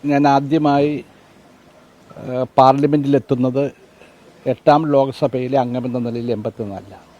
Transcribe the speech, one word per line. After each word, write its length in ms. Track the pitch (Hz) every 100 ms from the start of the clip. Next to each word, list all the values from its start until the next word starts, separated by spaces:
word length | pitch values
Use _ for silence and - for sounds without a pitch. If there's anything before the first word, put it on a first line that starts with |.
| 143
ഞാൻ 120 | 143 147
ആദ്യമായി, 640 | 139 139 160 151 143 147 147 - _ _ - - _ _ _ - _ _ -
ഏഹ്, 240 | - 127 127 -
പാർലമെൻറ്റിലെത്തുന്നത് 1040 | 131 135 143 147 139 139 - 131 127 127 143 - - _ - - - - -
എട്ടാം 360 | 127 - 147 160 139
ലോക്സഭയിലെ 640 | 135 127 143 127 127 135
അംഗമെന്ന 360 | 123 123 123 123 120
നിലയിൽ 220 | 117 120 110
എൺപത്തിനാലിലാണ്. 720 | 110 - 107 95 92 98 -